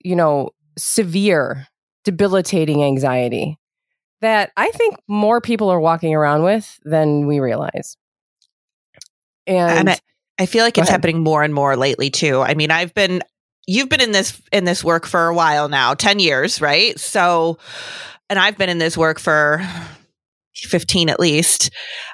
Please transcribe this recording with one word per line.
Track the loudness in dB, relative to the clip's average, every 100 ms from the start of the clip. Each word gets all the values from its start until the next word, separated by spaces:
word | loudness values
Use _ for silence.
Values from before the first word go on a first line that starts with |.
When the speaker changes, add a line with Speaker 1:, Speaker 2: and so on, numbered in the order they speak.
Speaker 1:
you | -2 2
know, | 2 2 -2 _ _ -8
severe, | -2 0 0 0 2 2 0 -6 -12 _ _ _
debilitating | -6 0 2 2 0 0 2 2
anxiety | 2 2 0 0 -2 -2 -6 -8 _ _ _ _ _ -4
that | 0 0 0 -2
I | -2
think | 0 -2 -2 -4
more | 0 2 2
people | 0 0 2
are | 2
walking | 2 0 0 2
around | 2 2
with | 2 0 -4 -14
than | -2 0 2 2 0
we | 0
realize. | 0 -2 -6 -8 -12 -16 _ _ _ _ _ _ _ _ _ -20 -20 _ _ _ -2
And | 0 2 2
Speaker 2:
And | 2
I, | 0 _ _ _ -6
I | -2
feel | 2
like | 2
Speaker 1:
Go | 2
Speaker 2:
it's | 2
Speaker 1:
ahead. | 2
Speaker 2:
happening | 0 0
more | 0 2
and | 0
more | 0 0 2
lately | 0 0 -4
too. | -2 0 2
I | 0 0
mean, | 0
I've | 0 -2 -2
been, | -2 -2 -8 _ _ _ -4
you've | -2 0
been | 0
in | 0
this, | 0 -2 -8 -4
in | -2 0
this | -2
work | 0 -2 0
for | -2 0
a | 2
while | 2 2 0
now, | 0 0
ten | 0 0 2
years, | 2 2 -2 -2
right? | 0 2 0 -2
So, | -4 0 2 2 0 -4 -12 -16 -16 -16 -18 -16 -6
and | 0
I've | 0 0
been | -2
in | 0
this | -2 0
work | 0 0
for | 0 2 2 0 -4 -10 -14 -20 _ _ _ _ _ -16
fifteen | -4 -2 0 0 0
at | 2
least. | 2 2 2 0 -2 -6 -16 -14 -16